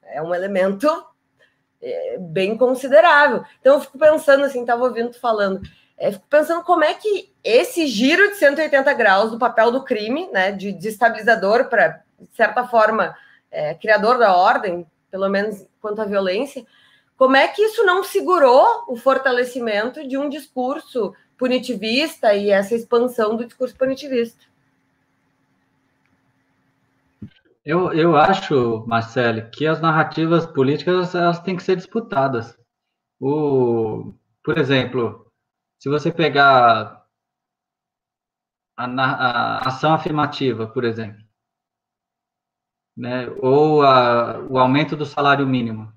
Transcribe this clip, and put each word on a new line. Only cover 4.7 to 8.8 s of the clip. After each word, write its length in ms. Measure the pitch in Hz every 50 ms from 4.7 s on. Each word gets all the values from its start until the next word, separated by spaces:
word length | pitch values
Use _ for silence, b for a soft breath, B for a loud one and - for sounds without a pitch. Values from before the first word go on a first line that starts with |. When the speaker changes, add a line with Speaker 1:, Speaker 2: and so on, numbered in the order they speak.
| 240 233 247
Speaker 1:
ouvindo 260 | 254 240 226 233 240
tu 100 | 240 -
falando, 420 | - 240 226 214 202 196 190 190 190 B B B B B B -
é, 140 | - 180
fico 160 | 196 - _ _
pensando 340 | - 294 311 302 339 339 339
como 200 | - 359 339 302
é 100 | 302 359
que 400 | - - 427 415 359 - _ _ _ _
esse 440 | - 214 247 349 - - 349 320 294
giro 400 | 226 196 240 269 311 349 403 415
de 60 | 403
cento 240 | - 320 285 285 294
e 40 | 311
oitenta 300 | 302 294 277